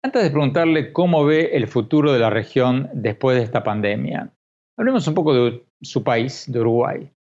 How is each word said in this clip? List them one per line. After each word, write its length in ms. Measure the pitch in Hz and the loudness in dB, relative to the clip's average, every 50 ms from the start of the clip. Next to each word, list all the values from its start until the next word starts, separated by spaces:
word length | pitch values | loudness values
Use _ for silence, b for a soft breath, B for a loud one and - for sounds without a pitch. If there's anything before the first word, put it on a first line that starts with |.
Antes 220 | - 269 - 254 202 | -6 -2 0 2 0
de 80 | 156 | 2
preguntarle 640 | 143 151 147 135 147 170 165 165 160 156 139 151 - | 2 2 0 2 2 2 2 2 2 0 0 -2 -2
cómo 320 | - 180 180 165 156 143 | 0 2 2 4 4 4
ve 260 | 147 156 156 165 - - | 4 4 2 2 0 0
el 140 | 143 113 | -2 -2
futuro 440 | 101 - 123 107 117 - 151 147 147 | 0 -2 -2 -2 2 0 2 4 4
de 80 | 139 120 | 4 4
la 120 | 113 110 | 2 2
región 580 | 104 110 104 - - 135 127 127 123 131 139 - - | 2 0 -4 -2 0 0 2 2 2 0 -2 -4 -8
después 440 | - 104 110 107 - - 131 127 | -4 -4 -4 -4 0 0 2 2
de 60 | 127 117 | 2 0
esta 200 | 110 117 117 - | -2 -4 -4 -2
pandemia, 680 | 107 104 107 104 101 104 110 127 - 143 151 - - _ _ _ _ _ _ _ _ _ | -2 -4 -2 -2 -2 -2 -2 -4 -6 -6 -8 -10 -10 _ _ _ _ _ _ _ _ _
hablemos 300 | - 220 254 269 226 139 | -4 -2 0 0 0 -2
un 60 | 156 151 | 0 -2
poco 200 | 185 160 156 139 | 0 2 2 2
de 280 | 123 120 120 117 120 _ _ _ _ | 2 2 0 -2 -6 _ _ _ _
su 220 | - - - 139 - | -18 -6 -6 -4 -2
país, 420 | 135 123 113 120 135 - - - | 0 0 0 -2 -4 -8 -12 -12
de 120 | - 127 120 | -8 -4 -2
Uruguay. 520 | 113 117 117 120 120 - - - 147 - _ _ | 0 2 2 0 0 -2 -4 -8 -12 -16 _ _